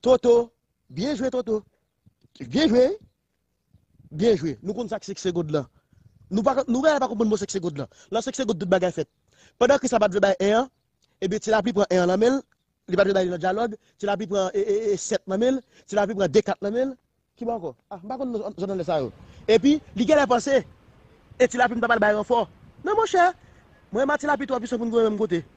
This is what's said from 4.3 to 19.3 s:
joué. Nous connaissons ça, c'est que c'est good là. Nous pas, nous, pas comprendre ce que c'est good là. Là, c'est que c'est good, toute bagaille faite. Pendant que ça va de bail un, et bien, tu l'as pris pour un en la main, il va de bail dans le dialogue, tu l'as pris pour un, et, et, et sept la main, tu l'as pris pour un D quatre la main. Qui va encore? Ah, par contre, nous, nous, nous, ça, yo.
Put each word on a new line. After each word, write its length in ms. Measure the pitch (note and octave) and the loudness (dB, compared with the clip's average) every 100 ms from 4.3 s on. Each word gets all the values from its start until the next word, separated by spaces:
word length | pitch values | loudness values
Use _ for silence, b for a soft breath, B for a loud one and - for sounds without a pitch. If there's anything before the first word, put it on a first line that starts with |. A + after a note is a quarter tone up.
| G3 | 2
joué. 220 | D#3+ B2 | -2 -6
Nous 100 | F3+ | -8
connaissons 220 | G#3 A3+ | -6 -6
ça, 40 | G#3+ | -8
c'est 120 | - | -10
que 60 | F#3+ | -6
c'est 120 | F#3+ | -4
good 180 | E3+ D#3 | -4 -2
là. 180 | D3+ B2+ _ _ _ _ _ _ | -4 -4 _ _ _ _ _ _
Nous 120 | G3 | -2
pas, 220 | A#3 C4 B3+ | 0 0 0
nous, 140 | A#3+ | 2
pas 180 | D#4 C#4+ | 2 2
comprendre 360 | C4+ G#3+ A3+ G#3+ | -2 0 0 0
ce 80 | |
que 80 | G3+ | -4
c'est 80 | G3 | -6
good 180 | E3+ C#3+ | -6 -6
là. 100 | B2 b b | -12 b b
Là, 120 | G#3+ | -6
c'est 80 | B3 | -6
que 60 | B3+ | -6
c'est 100 | A#3+ | -4
good, 120 | F3+ | -4
toute 100 | F3 | 0
bagaille 240 | F#3 F3+ | 2 0
faite. 160 | E3 D3+ _ _ b b _ | -4 -10 _ _ b b _
Pendant 180 | A#3+ C#4 | 2 4
que 100 | B3 | 2
ça 120 | A#3 | 2
va 100 | G#3 | 2
de 100 | F#3+ | 2
bail 180 | G3 F#3+ | 2 2
un, 280 | G3 A3 C4 _ _ _ _ _ | 2 2 0 _ _ _ _ _
et 80 | F#3+ | -4
bien, 100 | G#3+ | -4
tu 120 | - | 2
l'as 100 | A3 | 2
pris 120 | G3+ | 2
pour 120 | G3+ G3+ | 0 2
un 140 | F3+ | 2
en 20 | F3+ | 2
la 100 | F#3 | 2
main, 240 | A3+ C4+ - _ _ _ - | 2 2 -4 _ _ _ -4
il 80 | F3+ | 0
va 80 | |
de 80 | G3 | 2
bail 140 | G3 F3+ | 2 0
dans 60 | |
le 60 | F3 | -2
dialogue, 380 | F#3 G3 A#3 G#3+ _ _ | -2 -2 -4 -6 _ _
tu 80 | G3+ | -4
l'as 100 | G3+ | -4
pris 100 | F3 | -2
pour 120 | G3 | -2
un, 120 | F#3 | -2
et, 60 | G3+ | -2
et, 320 | G#3+ G3+ A3+ | 0 0 0
et 40 | G3 | -4
sept 260 | - G3+ - | -2 -6 -4
la 100 | F#3+ | 0
main, 220 | B3 C4 _ b _ | 0 0 _ b _
tu 80 | |
l'as 120 | G3+ G3+ | -2 -2
pris 80 | |
pour 80 | F#3+ | 0
un 60 | F#3 | 2
D 140 | C3+ | 2
quatre 160 | G3+ F#3 | 0 -4
la 80 | G3+ | -4
main. 240 | A3+ C4+ C4 _ _ _ _ | -2 -4 -6 _ _ _ _
Qui 80 | |
va 80 | A#3 | -8
encore? 240 | A#3 E3+ A#2+ _ | -8 -8 -14 _
Ah, 120 | F#3+ G3 | -18 -12
par 100 | B3+ | -8
contre, 140 | C4 | -6
nous, 340 | A3+ G#3 F#3 F#3+ | -6 -10 -8 -6
nous, 80 | |
nous, 80 | G3 | -6
ça, 180 | E3+ D#3+ | -2 -4
yo. 120 | B2 - B | -4 -10 B